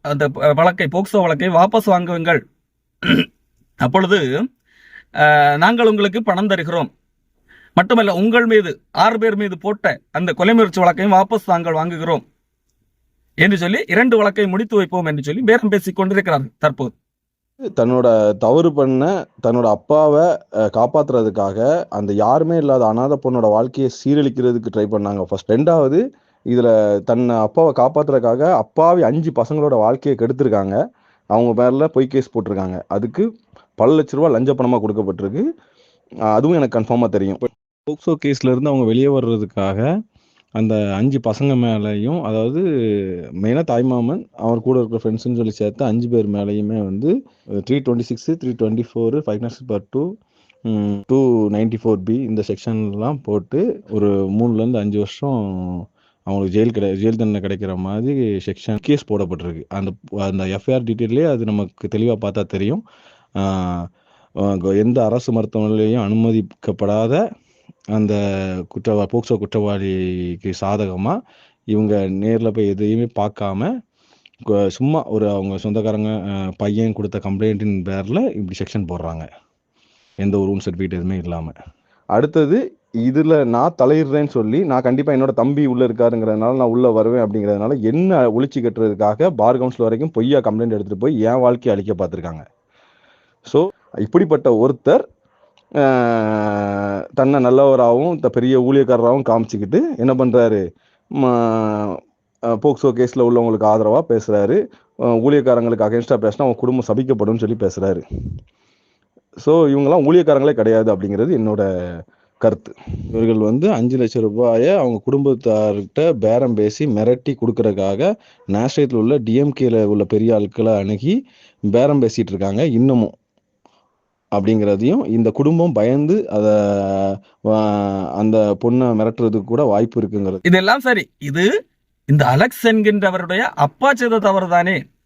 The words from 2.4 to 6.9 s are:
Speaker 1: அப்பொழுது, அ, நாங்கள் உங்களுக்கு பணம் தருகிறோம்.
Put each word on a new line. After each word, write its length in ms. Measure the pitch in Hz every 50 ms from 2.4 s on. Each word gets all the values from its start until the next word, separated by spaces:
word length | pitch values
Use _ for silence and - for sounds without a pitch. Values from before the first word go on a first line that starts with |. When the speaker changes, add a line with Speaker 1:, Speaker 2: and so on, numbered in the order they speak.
| - _ _ _ _ _ _ _ _ _ _ _ - - - - - - _ _ _ _ _ _ _ _ _ -
Speaker 1:
அப்பொழுது, 680 | - 123 127 190 190 180 196 196 - 131 131 156 220 262 _ _ _ _ _ _ _ - - - - _ -
அ, 400 | - 151 151 151 147 147 143 143 147
நாங்கள் 300 | 170 196 233 233 233 220
உங்களுக்கு 360 | 214 208 202 202 180 233 220
பணம் 240 | 220 185 180 202 208
தருகிறோம். 440 | 196 180 160 156 175 170 147 -